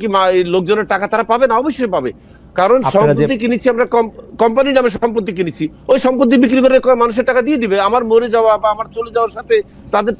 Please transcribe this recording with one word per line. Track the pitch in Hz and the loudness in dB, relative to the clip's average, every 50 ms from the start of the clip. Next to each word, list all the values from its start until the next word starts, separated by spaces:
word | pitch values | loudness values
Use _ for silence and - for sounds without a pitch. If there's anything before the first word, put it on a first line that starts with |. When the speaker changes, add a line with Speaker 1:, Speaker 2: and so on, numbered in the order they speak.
Speaker 1:
কি | 208 220 196 | -2 -2 0
মা-, | 190 190 185 185 | 2 2 2 2
এই | 180 180 175 175 | 2 0 0 0
লোকজনের | 190 175 170 208 214 202 - 202 | -2 0 0 -2 -2 -2 -2 -4
টাকা | 190 202 | -4 -2
তারা | 196 220 220 226 220 | -2 -2 -2 -2 0
পাবে | 226 240 269 | 0 0 2
না? | 247 - 233 | 2 2 0
অবশ্যই | 262 311 240 254 254 202 180 | -2 -2 -4 -4 -4 -4 -2
পাবে, | 151 127 120 - - - - - - - - - - | -2 -4 -4 -8 -10 -16 -20 -20 -20 -20 -8 -2 0
কারণ | 185 202 247 262 240 - | 2 2 2 2 2 2
Speaker 2:
আপনারা | - 196 220 - - | 2 2 4 2 2
যে | - 147 | 2 0
Speaker 1:
সম্পত্তি | 233 269 208 233 | 0 -2 -2 -2
কিনেছি | 233 247 - - 254 226 | -2 -2 -2 0 0 0
আমরা, | 226 247 - - | 0 -2 0 0
কম-, | 233 226 214 - - - - - - | -2 -2 -2 -6 -16 -20 -10 -4 -2
কোম্পানির | 220 233 226 269 269 285 269 | 0 0 2 0 0 2 2
নামে | 262 247 233 | 0 0 0
সম্পত্তি | 190 190 240 233 214 226 190 196 180 180 | -2 -2 -4 -4 -2 -4 -6 -4 -4 -6
কিনেছি, | 180 165 - - 160 151 - - - - | -6 -6 -6 -6 -8 -8 -8 -6 -2 0
ওই | 262 254 - | 0 2 2
সম্পত্তি | 262 262 240 277 233 269 240 269 | 0 0 2 2 4 4 4 4
বিক্রি | 220 254 262 254 | 4 2 2 4
করে | 254 262 254 247 | 4 4 4 4
কয় | 254 254 233 240 | 2 2 2 0
মানুষের | 233 208 247 233 262 | 0 -2 -2 -2 0
টাকা | 240 254 226 | 0 0 0
দিয়ে | 277 302 247 233 | 0 -2 -2 -2
দিবে। | 196 190 202 196 | -2 0 0 0
আমার | 202 226 254 240 220 | 0 0 0 0 2
মরে | 226 233 240 233 226 | 2 2 2 2 0
যাওয়া | 233 226 220 214 202 220 | 2 2 2 2 2 0
বা | 214 208 | -2 -2
আমার | 214 220 - - | -4 -8 -10 -10
চলে | 226 233 233 214 | -10 -8 -6 -4
যাওয়ার | 233 233 214 - | -4 -4 -4 -6
সাথে | 220 - - 226 214 196 - - - - - - | -8 -4 -2 -2 -2 -2 -4 -12 -20 -8 -4 -2
তাদের | 208 208 233 208 | -2 -2 -2 -2